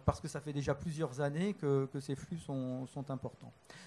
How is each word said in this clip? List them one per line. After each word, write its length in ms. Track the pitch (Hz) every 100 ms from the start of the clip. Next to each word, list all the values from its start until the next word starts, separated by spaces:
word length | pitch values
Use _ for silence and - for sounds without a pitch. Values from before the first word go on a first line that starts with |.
| -
parce 140 | -
que 80 | 156
ça 120 | 147
fait 140 | 151
déjà 200 | 143 139
plusieurs 460 | 143 170 151 147 123
années 320 | 143 151 202
que, 340 | 196 147 139 135
que 80 | 143
ces 140 | 135
flux 240 | 135 - 165
sont, 480 | - 135 127 127 127
sont 240 | 143 135
importants. 420 | 131 120 - 117 - - -